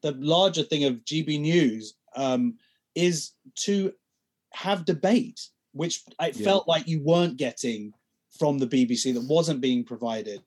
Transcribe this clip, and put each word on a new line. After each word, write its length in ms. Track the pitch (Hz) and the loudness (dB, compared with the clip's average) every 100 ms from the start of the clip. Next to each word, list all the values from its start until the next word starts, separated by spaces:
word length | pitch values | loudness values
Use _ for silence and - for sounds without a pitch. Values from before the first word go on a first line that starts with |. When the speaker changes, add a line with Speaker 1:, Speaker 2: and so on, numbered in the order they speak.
Speaker 1:
the 100 | 156 | -4
larger 500 | 135 147 170 190 165 | -4 2 4 4 2
thing 220 | 147 156 143 | -2 0 0
of 180 | 123 | 0
G 200 | - 156 | -4 -4
B 140 | 156 151 | -2 -2
News, 560 | 151 170 147 110 107 - _ 120 | 2 4 4 0 -10 -18 _ -4
um, 400 | 135 127 123 117 _ _ _ - | 0 2 0 -2 _ _ _ 0
is 360 | 175 165 - _ - - | 0 0 -6 _ -20 -8
to 360 | - 202 190 - _ _ _ _ _ | -2 0 0 -4 _ _ _ _ _
have 320 | - 185 196 160 | -10 -4 -2 0
debate, 640 | 160 185 233 - - - _ _ | 0 4 2 0 -10 -18 _ _
which 300 | 139 165 - - _ | -8 -6 -6 -12 _
I 80 | 165 | -6
Speaker 2:
Yeah. 180 | 139 208 | -2 2
Speaker 1:
felt 220 | 196 175 | 2 2
like 200 | 165 165 | 0 0
you 140 | 160 | -2
weren't 340 | 143 170 175 127 | 2 4 2 0
getting 580 | 135 - 123 113 104 - _ _ _ - | -6 -4 -6 -6 -8 -16 _ _ _ -2
from 220 | 151 143 | 0 0
the 80 | 131 | 0
B 180 | 127 123 | 2 2
B 100 | 117 | 2
C, 160 | 135 | -2
that 120 | 123 127 | -2 0
wasn't 320 | 156 165 143 | 0 2 0
being 240 | 131 123 | 0 0
provided. 580 | 120 117 120 113 104 101 | -2 -6 -6 -6 -8 -12